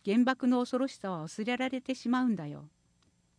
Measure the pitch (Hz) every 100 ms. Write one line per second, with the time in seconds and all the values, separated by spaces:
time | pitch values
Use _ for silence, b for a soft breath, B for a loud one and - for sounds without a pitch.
0 | - 220 247 262 247 247 247 254 262 -
1 | 196 175 160 - 214 247 262 262 254 262
2 | 233 254 254 196 147 147 147 _ _ _
3 | _ _ _